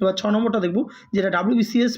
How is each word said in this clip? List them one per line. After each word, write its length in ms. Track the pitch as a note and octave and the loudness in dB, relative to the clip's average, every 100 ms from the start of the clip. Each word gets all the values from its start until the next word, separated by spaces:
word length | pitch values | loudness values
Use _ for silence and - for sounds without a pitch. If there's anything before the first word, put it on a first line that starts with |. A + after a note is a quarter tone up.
এবার 120 | F#3+ | 0
ছ 120 | F#3+ G#3 | 0 0
নম্বরটা 340 | G#3+ A#3 G#3 | 0 0 0
দেখব, 300 | F3 G3 - - - | -2 -2 -4 -8 -6
যেটা 160 | G3+ F#3+ | -2 0
ডাব্লিউবিসিএস 680 | F3 G3 A#3+ G#3+ A#3+ A#3+ | 0 0 0 0 0 0